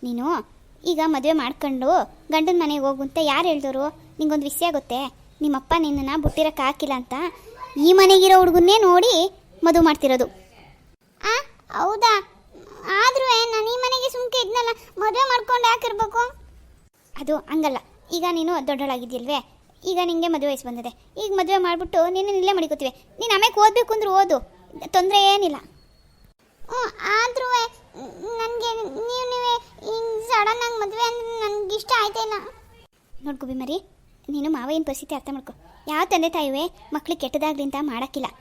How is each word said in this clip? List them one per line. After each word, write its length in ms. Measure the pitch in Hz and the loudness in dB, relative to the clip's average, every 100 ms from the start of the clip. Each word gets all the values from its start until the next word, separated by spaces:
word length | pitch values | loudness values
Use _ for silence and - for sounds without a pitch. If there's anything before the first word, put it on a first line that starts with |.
ನೀನು 220 | 247 240 254 330 - - - - - | -8 -6 -4 -4 -6 -18 -20 -12 -4
ಈಗ 140 | 330 320 | -2 0
ಮದ್ವೆ 260 | 302 269 | 0 2
ಮಾಡ್ಕೊಂಡು 600 | 320 247 285 294 262 254 349 226 - - | 0 0 -4 -4 -2 2 2 0 -8 -4
ಗಂಡನ್ 280 | 311 320 349 | 0 2 2
ಮನೆಗೆ 200 | 320 294 | 0 0
ಹೋಗು 220 | 269 269 | -2 -2
ಅಂತ 160 | 277 330 | -4 -2
ಯಾರು 260 | 311 269 349 | 0 0 0
ಹೇಳ್ದೋರು? 420 | 311 277 262 285 - - - | 0 -2 -4 -6 -8 -20 -4
ನಿಂಗೊಂದು 240 | 311 302 | -2 -2
ವಿಷಯ 280 | 285 - 339 | -4 -2 -2
ಗೊತ್ತೇ? 420 | 294 285 240 269 - - _ | -2 -4 -8 -8 -12 -20 _
ನಿಮ್ಮಪ್ಪ 320 | 302 277 262 330 | -4 -4 0 0
ನಿನ್ನನ್ನ 440 | 311 285 269 294 | 0 -2 -4 -2
ಬಿಟ್ಟಿರಕ್ 380 | 294 - 311 302 | -2 0 -2 0
ಹಾಕಿಲ್ಲ 340 | 269 285 302 | -4 -2 -4
ಅಂತ 200 | 262 247 254 349 - - - - - | -6 -6 -6 -6 -8 -20 -18 -14 2
ಈ 160 | 302 | 6
ಮನೆಗಿರೋ 460 | 370 381 381 381 381 | 8 10 8 10 8
ಹುಡುಗನ್ನೇ 380 | 370 339 349 427 | 8 6 6 8
ನೋಡಿ 560 | 403 349 453 403 359 - _ - | 8 6 6 4 0 -4 _ -2
ಮದುವೆ 220 | 330 339 330 | 4 6 6
ಮಾಡ್ತಿರೋದು. 400 | 302 285 262 247 - - - - _ _ _ _ _ | 4 2 2 0 -6 -20 -20 -20 _ _ _ _ _
ಆ, 100 | 403 466 571 - _ - | -2 -2 -4 -14 _ -4
ಹೌದಾ? 400 | 359 415 453 427 381 _ _ - - - - | -4 2 2 2 -2 _ _ -20 -20 -18 -4
ಆದ್ರೂ 360 | 381 466 523 523 466 466 | 2 2 2 2 2 2
ನಾನು 140 | 440 440 | 0 -2
ಈ 40 | 480 | -2
ಮನೆಗೆ 320 | 508 508 508 | -2 -2 -4
ಸುಮ್ಕೆ 360 | 508 494 508 466 | -4 -4 -4 -2
ಇದ್ನಲ್ಲ, 220 | 466 466 453 - - | -2 -2 -4 -10 -4
ಮದ್ವೆ 260 | 427 440 | -2 0
ಮಾಡ್ಕೊಂಡು 440 | 539 494 427 494 466 | 0 0 0 0 2
ಯಾಕಿರ್ಬೇಕು? 540 | 453 466 403 440 453 480 - - - - - _ _ _ - | 0 -2 -4 -4 -2 -4 -6 -20 -20 -20 -20 _ _ _ -14
ಅದು 180 | 277 302 | -6 -6
ಹಂಗಲ್ಲ. 400 | - 311 302 254 - _ _ | -4 -2 -2 -4 -10 _ _
ಈಗ 140 | 349 349 | -4 -2
ನೀನು 360 | 339 320 349 269 | -2 -2 -2 -2
ದೊಡ್ಡೋಳಾಗಿದ್ಯಲ್ವೇ? 880 | 277 277 254 240 247 240 285 - _ _ _ - | -4 -4 -6 -6 -10 -6 -6 -6 _ _ _ -6
ಈಗ 140 | 359 359 | -2 0
ನಿಂಗೆ 220 | 339 339 | 0 0
ಮದುವೆ 200 | 320 285 | 0 -2
ವಯಸ್ಸು 200 | 269 254 | -4 -8
ಬಂದಿದೆ. 540 | 240 240 - _ - 415 | -12 -14 -16 _ -10 -4
ಈಗ 60 | 392 | -2
ಮದುವೆ 220 | 349 392 | 0 2
ಮಾಡ್ಬಿಟ್ಟು 520 | 359 339 359 359 330 | 0 -2 -2 0 0
ನಿನ್ನ 200 | 370 392 | 0 -2
ಇಲ್ಲೇ 240 | 392 370 | 0 0
ಮಡಿಕೋತೀವಿ. 520 | 392 330 302 269 - _ - | 0 -2 -4 -6 -8 _ -10
ನೀನ್ 120 | 466 | -2
ಆಮೇಲೆ 300 | 403 453 427 | 2 2 4
ಓದ್ಬೇಕು 320 | 427 440 480 | 4 6 0
ಅಂದ್ರೆ 160 | 440 427 | 0 0
ಓದು, 300 | 381 392 311 - - - - 359 | 2 4 2 -2 -20 -20 -18 -2
ತೊಂದ್ರೆ 340 | 381 359 403 | 0 2 4
ಏನಿಲ್ಲ. 320 | 392 403 381 285 - - _ _ _ _ _ _ _ _ | 4 4 2 -4 -12 -20 _ _ _ _ _ _ _ _
ಹ್ಞೂ, 220 | - 480 480 - - 427 | -10 -6 -6 -6 -2 0
ಆದ್ರೂ 240 | 466 494 508 494 466 - - - 269 - 403 466 | 0 -2 -2 -2 -2 -6 -20 -18 -18 -14 -10 -6
ನನ್ಗೆ 360 | 453 466 466 | -6 -4 -4
ನೀವು, 160 | 453 427 269 453 | -6 -8 -8 -6
ನೀವೇ 480 | 494 508 494 494 480 480 - - | -6 -4 -4 -2 -2 -4 -18 -10
ಹಿಂಗ್ 380 | 440 453 440 | -6 -6 -6
ಸಡನ್ 400 | 453 466 415 466 480 | -2 0 0 -2 -4
ಆಗಿ 140 | 466 | -6
ಮದ್ವೆ 200 | 415 427 | -6 -4
ಅಂದ್ರೆ 380 | 466 480 453 466 | -4 -4 -8 -6
ನನ್ಗೆ 360 | 427 415 403 427 | -6 -6 -6 -8
ಇಷ್ಟ 160 | 415 494 | -2 -2
ಆಯ್ತಾ 200 | 415 415 | -2 -4
ಇಲ್ಲ. 100 | 453 415 392 523 - - _ _ _ - | -6 -8 -10 -20 -20 -20 _ _ _ -16
ನೋಡ್ 140 | 269 269 | -12 -12
ಗುಬ್ಬಿ 180 | 254 262 | -10 -10
ಮರಿ, 220 | 254 330 - _ _ _ _ | -6 -8 -8 _ _ _ _
ನೀನು 200 | 285 285 | -6 -4
ಮಾವಯ್ಯನ 340 | 311 247 311 320 | -4 -2 -4 -4
ಪರಿಸ್ಥಿತಿ 300 | 269 - - | -6 -8 -10
ಅರ್ಥ 140 | - | -10
ಮಾಡ್ಕೊ. 220 | 277 - - - - - | -12 -14 -20 -20 -20 -6
ಯಾವ 180 | 302 370 | -2 0
ತಂದೆ 240 | 370 330 | 0 0
ತಾಯಿವೇ 360 | 339 294 269 339 - - | -2 -4 -4 -6 -8 -10
ಮಕ್ಳಿಗೆ 280 | 294 - 339 | -10 -6 -8
ಕೆಟ್ಟದಾಗ್ಲಿ 420 | 269 294 302 294 | -4 -4 -4 -4
ಅಂತ 120 | 285 277 | -6 -4
ಮಾಡಕ್ಕಿಲ್ಲ. 460 | 294 233 254 - 262 - | -6 -6 -8 -8 -10 -12